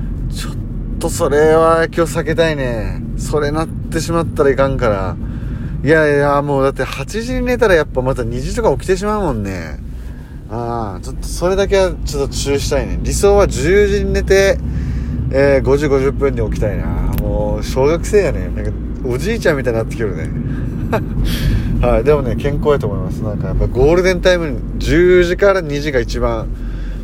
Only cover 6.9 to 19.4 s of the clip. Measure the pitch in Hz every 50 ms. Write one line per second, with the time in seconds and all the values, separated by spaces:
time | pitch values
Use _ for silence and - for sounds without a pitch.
6.9 | - - 135 - - 214 233 247 254 254 247 247 247 240 247 208 180 156 151 -
7.9 | - 131 127 131 139 - 120 - 120 127 135 170 208 240 220 196 139 120 - 180
8.9 | 190 180 196 208 214 214 196 156 127 110 101 98 95 90 82 78 76 - - -
9.9 | - - - - - - - - - - - - 107 117 120 117 117 117 113 101
10.9 | 92 87 - - - - - - - - 175 180 190 190 196 190 196 190 190 180
11.9 | 156 143 - - 143 143 139 123 - - 139 143 143 143 139 - 151 135 117 98
12.9 | - - - 139 139 - 202 202 202 202 190 - - - - 165 190 208 208 196
13.9 | 202 202 196 196 - 247 247 - 196 196 196 196 175 - - - - - - -
14.9 | - - - - - - - - 127 135 139 143 139 135 123 127 139 143 156 143
15.9 | 139 135 131 139 123 120 139 139 127 120 113 104 - - 110 104 95 - - -
16.9 | - - - - - - - 101 101 104 104 104 104 107 107 113 117 127 135 147
17.9 | 170 165 - - - 208 190 143 117 101 98 92 - 107 107 104 104 - - -
18.9 | - - - 127 120 131 143 202 233 220